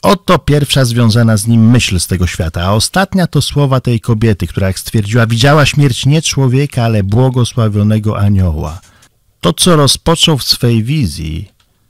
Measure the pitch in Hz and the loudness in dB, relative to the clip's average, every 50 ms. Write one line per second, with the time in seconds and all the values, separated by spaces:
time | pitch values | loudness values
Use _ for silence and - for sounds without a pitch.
0 | - - 202 185 - - 180 165 - - 143 147 147 - - 139 135 120 117 120 | 0 0 0 0 2 0 0 0 2 0 0 0 0 0 0 0 0 0 2 2
1 | 120 113 104 117 120 113 110 107 101 113 117 117 113 110 123 123 - - 101 87 | 2 2 4 4 2 2 2 0 0 2 2 4 4 6 4 4 2 0 -2 -4
2 | - - 98 90 90 85 - - 90 82 - 87 85 92 101 110 - - - 180 | -2 -2 -2 -2 -2 -2 -2 -4 -6 -6 -4 -4 -2 0 0 0 -2 -2 -2 -2
3 | 196 196 - 190 - 135 - 151 131 - - 143 143 135 135 131 - - 120 113 | -2 -2 -2 -2 -2 0 -2 -2 -2 -2 -2 -2 0 0 0 -2 0 -2 -2 -2
4 | - - 117 107 110 113 107 - - 87 - - 98 95 92 - - - - 117 | 0 -2 -2 0 2 0 0 0 -2 -6 -4 -4 -4 -4 -4 -6 -8 -4 -4 -4
5 | 104 101 107 120 117 113 117 113 113 143 143 156 143 135 - - 143 143 120 - | -2 0 0 0 0 2 0 2 2 4 4 4 2 2 2 2 2 2 0 0
6 | - 135 143 165 - - - - 135 131 120 131 143 143 - - 117 113 113 107 | 0 0 0 0 0 -2 -2 0 0 0 0 0 -2 -2 -2 -2 -2 0 0 0
7 | 101 95 104 117 127 131 123 127 120 - - - 117 110 101 104 101 104 107 110 | 0 0 2 2 2 2 2 0 -2 -2 -2 -2 -2 0 0 0 0 2 0 0
8 | 104 110 104 - 101 101 104 98 92 90 80 78 82 80 80 90 _ _ _ _ | 0 -2 -4 -2 0 0 2 2 0 0 -2 -4 -6 -8 -10 -14 _ _ _ _
9 | _ _ _ _ _ _ _ _ - 180 165 - - 185 175 151 147 135 - - | _ _ _ _ _ _ _ _ -4 -4 -2 0 2 2 4 4 4 2 0 -2
10 | _ - 165 - - - 160 131 - - - - - 120 117 117 107 117 147 156 | _ -2 -2 0 2 0 0 0 -2 -4 -4 -2 0 0 0 0 0 -2 -2 -2
11 | 139 87 73 - 78 78 78 82 90 - _ _ _ _ _ _ _ _ | -2 -4 -4 -6 -8 -8 -8 -8 -10 -12 _ _ _ _ _ _ _ _